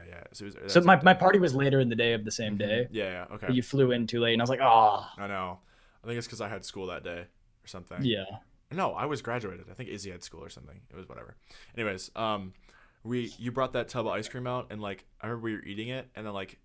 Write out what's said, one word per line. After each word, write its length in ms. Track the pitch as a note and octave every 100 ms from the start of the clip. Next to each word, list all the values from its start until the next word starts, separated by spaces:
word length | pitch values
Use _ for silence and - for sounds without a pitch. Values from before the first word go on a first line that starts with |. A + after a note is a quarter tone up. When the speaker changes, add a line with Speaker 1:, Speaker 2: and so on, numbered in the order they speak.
| F2+
Speaker 1:
yeah. 140 | - -
So 100 | -
it 20 | G2+
was, 80 |
Speaker 2:
So 60 | - G2 F3
Speaker 1:
that's 60 | F3
Speaker 2:
my, 80 | E3
Speaker 1:
okay. 60 |
Speaker 2:
my 100 | F3+ F3+
party 240 | F#3 G3
was 160 | E3+ C3
later 240 | C#3 C3+
in 100 | B2
the 60 | A2+
day 180 | A#2
of 120 | A2+ G#2+
the 60 |
same 280 | - G#2+ G2+
Speaker 1:
Mm-hmm. 100 | G#2
Speaker 2:
day. 180 | A#2 B2
Speaker 1:
Yeah, 140 | A2 F#2+
yeah, 260 | F2+ F#2 G#2
okay. 120 | G2
Speaker 2:
But 80 | B2+
you 80 |
flew 280 | - C#3 B2+
in 140 | A#2+ A2+
too 140 | A#2+
late, 140 | A#2
and 80 | A#2
I 20 |
was 80 | A#2+
like, 100 | C3
"Ah." 500 | C3 A2+ G#2+ G2 - -
Speaker 1:
I 80 | G2+
know. 320 | F#2+ F#2 F2 _ _ _ _
I 40 | A2+
think 120 | A#2+
it's 80 | A2+
'cause 140 | A2+
I 60 | G#2
had 160 | G2
school 220 | - G2+ F#2
that 160 | E2
day 180 | F2 F2
or 460 | F2+ _ _ _ -
something. 360 | F#2 E2+ F#2
Speaker 2:
Yeah. 220 | C3 G#2 F#2+ G#2+ - _ _
Speaker 1:
No, 220 | A2 D#3
I 120 | E2 C#3
was 160 | C#3
graduated. 420 | A#2 A#2+ G#2 F2+ F2+
I 20 |
think 160 | F#2 B2
Izzy 220 | G2+ G2
had 120 | F2
school 200 | - D#2+
or 60 | -
something. 300 | - - F#2 -
It 40 | F#2
was 140 | F2+
whatever. 280 | - - - _ - - A#2+
Anyways, 360 | G#2+ F#2+ - -
um, 380 | A2 G#2 F#2+ - - - - _
we, 280 | A2 B2 A#2 -
you 160 | A#2+
brought 180 | B2+ B2+
that 140 | B2 A#2
tub 180 | B2 A2
of 60 |
ice 160 | F#2+ G#2+
cream 180 | B2+ B2
out, 200 | B2+ -
and, 120 | G#2+
like, 240 | G#2 F#2+ _ _
I 60 | A2+
remember 180 | A#2 A2+
we 80 | G#2+
were 80 |
eating 240 | - G2+ A#2
it, 220 | C3 B2+ G#2+
and 100 | G#2+
then, 80 |
like, 260 | G2 F#2 -